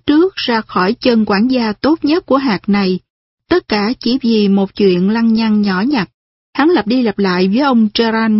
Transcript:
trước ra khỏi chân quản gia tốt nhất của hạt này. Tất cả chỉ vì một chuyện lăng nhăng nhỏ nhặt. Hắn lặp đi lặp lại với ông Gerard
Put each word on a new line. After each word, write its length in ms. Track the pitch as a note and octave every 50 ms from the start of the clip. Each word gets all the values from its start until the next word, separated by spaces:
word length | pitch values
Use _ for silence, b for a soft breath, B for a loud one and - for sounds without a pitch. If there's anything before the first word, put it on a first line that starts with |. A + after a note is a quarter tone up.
| -
trước 300 | - D4 D#4 F4+ F#4+ -
ra 240 | - - - A#3 A3
khỏi 320 | G#3+ - - F#3+ F3+ F#3+ A#3+
chân 320 | - - B3+ A#3 A3 G#3+
quản 220 | G3+ G3+ F#3+ A3+ B3+
gia 240 | C4 B3 A3+ G#3+ G3+
tốt 320 | _ - C4+ D#4+ - -
nhất 220 | C#4+ D#4 F#4 -
của 100 | - C4
hạt 320 | C#4 C4+ C4+ G3 E3+ - -
này. 300 | G3+ G3+ G3 F#3 F#3 F3+ _ _ _ _ _ _ _ _ _ -
Tất 200 | D#4+ F4+ - -
cả 240 | A3 G#3 G3+ A3 C4 -
chỉ 180 | - A#3 B3 C4+ -
vì 260 | A3+ A3+ G#3+ G#3 G3
một 260 | G3 G3 G3 G3 -
chuyện 360 | - G#3 F#3+ F3+ F3+ F#3 G3
lăng 220 | A3 A#3 A3+ A3+ A3
nhăng 300 | A3 A3+ A3 G#3+ G#3 G#3
nhỏ 180 | G3+ F#3 F3+
nhặt. 300 | G#3+ C#4 D4+ A#3 A3+ - _ _ _ _ _ _ _ _ -
Hắn 140 | - C#4 E4+
lặp 180 | F4+ C4 -
đi 160 | G3+ B3 C4 A#3+
lặp 160 | G#3+ F#3+ -
lại 300 | G3+ F#3+ F3+ F3+ F#3 F#3+
với 120 | G3 B3+
ông 280 | D4 C#4 B3+ A#3 A3 G#3 - -
Gerard 360 | A#3 A3+ A3 A3 A3+ A3 G#3+ G#3+